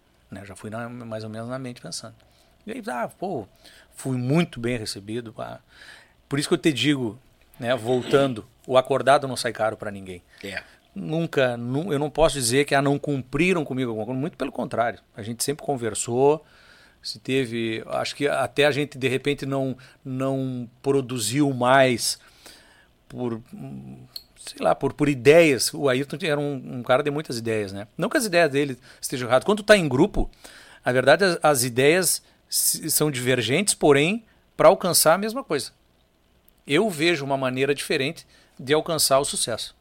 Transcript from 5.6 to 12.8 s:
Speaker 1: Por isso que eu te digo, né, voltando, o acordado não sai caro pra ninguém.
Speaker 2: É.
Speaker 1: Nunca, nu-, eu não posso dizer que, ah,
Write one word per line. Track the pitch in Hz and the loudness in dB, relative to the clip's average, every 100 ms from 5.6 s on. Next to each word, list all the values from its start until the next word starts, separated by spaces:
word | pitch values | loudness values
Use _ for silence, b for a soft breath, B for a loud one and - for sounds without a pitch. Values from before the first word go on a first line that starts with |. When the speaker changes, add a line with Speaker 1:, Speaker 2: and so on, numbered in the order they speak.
| _ B B B B B - | _ B B B B B -6
Speaker 1:
Por | 143 | -4
isso | 151 | 0
que | |
eu | - | 0
te | 170 | 2
digo, | 131 147 143 120 120 _ _ _ - | 2 2 0 -2 -8 _ _ _ -8
né, | 120 127 | -2 -2
voltando, | 110 127 - 139 139 110 - _ - | 0 -2 2 2 2 -2 -12 _ 0
o | 127 | 4
acordado | - 135 120 139 131 | 6 4 6 4 4
não | 120 | -4
sai | 120 | -4
caro | 110 110 107 | -2 -2 -2
pra | 104 | -8
ninguém. | 101 95 90 - B | -12 -12 -14 -16 B
Speaker 2:
É. | 98 92 B B _ | -12 -12 B B _
Speaker 1:
Nunca, | - 170 160 160 143 127 120 | -10 -6 -4 -2 0 0 0
nu-, | 120 135 185 | -4 -4 -2
eu | 139 | -2
não | 147 | -2
posso | 139 160 | 2 2
dizer | 139 117 127 | 2 0 2
que, | 143 | 2
ah, | 143 | 2